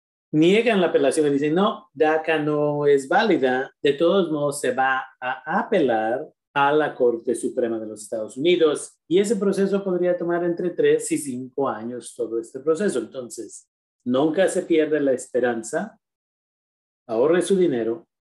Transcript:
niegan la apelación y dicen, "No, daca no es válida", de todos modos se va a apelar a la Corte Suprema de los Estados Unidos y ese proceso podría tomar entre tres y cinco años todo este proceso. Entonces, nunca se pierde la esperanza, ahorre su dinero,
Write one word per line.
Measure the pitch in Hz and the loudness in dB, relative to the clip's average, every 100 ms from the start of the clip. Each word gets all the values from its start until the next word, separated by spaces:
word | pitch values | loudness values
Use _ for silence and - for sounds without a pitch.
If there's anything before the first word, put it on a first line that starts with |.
| _ _ _ | _ _ _
niegan | 151 165 208 233 208 | 2 4 4 4 2
la | 170 | 2
apelación | - 139 160 147 | 2 2 2 2
y | |
dicen, | 139 151 165 | 0 0 2
"No, | 208 - - | 0 -2 -10
daca | 135 156 160 160 160 | 0 2 2 0 -2
no | 151 147 147 147 143 | 0 0 0 0 2
es | 143 135 | 2 4
válida", | 185 226 160 131 127 135 - | 2 4 2 2 0 -4 -2
de | 147 | -2
todos | 143 165 196 170 | 2 2 2 0
modos | 151 147 131 | -2 -2 -2
se | 131 | -4
va | 123 135 131 - _ | 0 0 -2 -6 _
a | 127 131 - 185 | -8 -8 -4 -4
apelar | 233 202 135 110 110 127 156 _ _ | -2 0 2 0 -2 -4 -6 _ _
a | 143 143 | 0 2
la | 151 147 - | 2 0 0
Corte | 123 113 - 117 | 0 0 -2 -4
Suprema | 127 127 120 113 | -4 -2 -2 -4
de | 107 | -8
los | 107 | -12
Estados | - 113 107 123 | -10 -8 -8 -2
Unidos | 160 175 160 - - _ - | 0 4 2 0 -6 _ -2
y | 170 | 0
ese | 202 214 | 2 0
proceso | 196 190 196 196 | 0 0 0 0
podría | 196 180 180 175 | -2 -2 0 -2
tomar | 170 175 | -2 -2
entre | 175 170 180 | -2 -2 -4
tres | 170 147 156 151 | 0 2 2 0
y | 151 | -4
cinco | 143 123 127 - 135 | -4 -10 -8 -4 -4
años | 110 117 123 117 - | -4 -8 -10 -12 -8
todo | 113 113 | -6 -6
este | 113 131 | -8 -6
proceso. | 139 160 202 127 | -2 -2 -2 -2
Entonces, | 110 135 120 - 104 - - _ _ _ 123 | -6 -10 -12 -12 -14 -18 -20 _ _ _ -2
nunca | 127 160 156 180 | 0 2 2 0
se | 185 | 0
pierde | 175 165 151 151 | 0 2 2 2
la | 139 | 2
esperanza, | 123 - 123 123 113 110 156 208 - _ _ _ _ _ _ _ _ _ _ - | 0 -2 -2 0 -2 -4 -6 -6 -10 _ _ _ _ _ _ _ _ _ _ -4
ahorre | 113 143 180 | 2 4 4
su | - 190 | 2 2
dinero, | 175 123 113 117 - _ | 2 2 -2 -4 -10 _